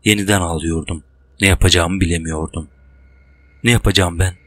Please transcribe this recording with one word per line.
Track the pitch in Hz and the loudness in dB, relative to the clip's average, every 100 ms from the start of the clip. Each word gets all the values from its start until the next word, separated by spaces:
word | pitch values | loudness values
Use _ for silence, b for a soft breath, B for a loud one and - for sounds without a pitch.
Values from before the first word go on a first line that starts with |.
| 104 | 2
Yeniden | 104 98 101 | 0 2 0
ağlıyordum. | 87 82 82 80 76 80 _ _ _ _ | 0 -4 -4 -4 -6 -10 _ _ _ _
Ne | 98 | 0
yapacağımı | 95 95 90 85 95 | 4 4 4 0 0
bilemiyordum. | 90 85 80 78 80 85 78 _ _ _ _ _ _ _ _ _ | 0 -2 -4 -6 -6 -8 -12 _ _ _ _ _ _ _ _ _
"Ne | 120 | 0
yapacağım | 117 107 98 90 85 | 2 2 2 0 -2
ben? | 92 87 | -4 -4